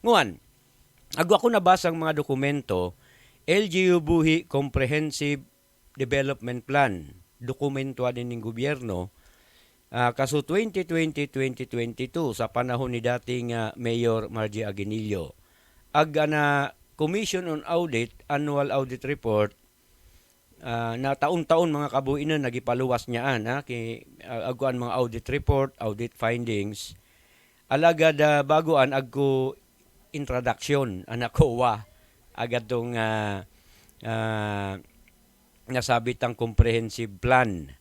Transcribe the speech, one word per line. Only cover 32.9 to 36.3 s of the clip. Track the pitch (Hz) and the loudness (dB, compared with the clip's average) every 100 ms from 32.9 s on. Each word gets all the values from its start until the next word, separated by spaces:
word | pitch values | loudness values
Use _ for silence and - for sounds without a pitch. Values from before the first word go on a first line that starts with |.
| 117 | 0
ah, | 110 110 104 98 90 _ _ - - _ | 0 0 -2 -4 -10 _ _ -20 -20 _
ah, | 110 113 113 107 104 101 98 95 - _ _ _ _ _ _ _ - | -6 -4 -2 -2 -2 -4 -4 -8 -14 _ _ _ _ _ _ _ -4
nasabit | 127 - 120 117 120 | -4 2 2 2 -2
ang | 123 | -4